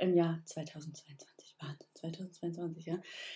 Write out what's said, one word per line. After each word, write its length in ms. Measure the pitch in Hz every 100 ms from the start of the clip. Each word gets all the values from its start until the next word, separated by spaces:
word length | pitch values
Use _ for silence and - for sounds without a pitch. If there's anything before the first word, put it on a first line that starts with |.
im 140 | 185
Jahr 260 | 175 165 165
zweitausendzweiundzwanzig. 1120 | - - 156 156 151 147 - 143 - - - -
Wahnsinn, 300 | 147 147 -
zweitausendzweiundzwanzig, 920 | - 165 165 185 - 170 170 170 160 165
ja. 160 | 185 - - -